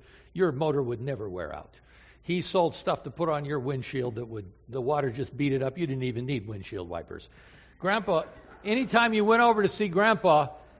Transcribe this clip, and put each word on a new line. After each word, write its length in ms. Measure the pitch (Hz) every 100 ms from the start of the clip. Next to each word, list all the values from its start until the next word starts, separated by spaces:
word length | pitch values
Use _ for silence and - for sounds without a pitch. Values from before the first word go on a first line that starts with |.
| - - -
Your 220 | 165 180
motor 280 | 131 156 143
would 200 | 120 120
never 280 | 131 123 104
wear 240 | 90 76
out. 220 | 76 - - _ - - -
He 200 | - 180
sold 340 | - 190 170 -
stuff 280 | - 160
to 80 | 147
put 160 | 139 165
on 160 | 147
your 160 | 143 147
windshield 560 | 127 135 120 135 123 117
that 100 | 117
would, 240 | 110 92 - -
the 120 | 127
water 280 | 123 147 139
just 260 | 117 127 123
beat 160 | 143
it 100 | 135
up. 160 | 131 131
You 80 | 165
didn't 180 | 131
even 220 | 127 113 127
need 220 | 131 101
windshield 400 | 101 92 101 87
wipers. 400 | 85 82 85 - - - - - _
Grandpa, 440 | 180 214 202 165 - - - -
anytime 500 | 202 233 262 226 233
you 120 | 214 208
went 160 | 226
over 220 | 240 214
to 60 | 196
see 200 | - 208
Grandpa, 580 | 170 220 214 180 151 131 - - -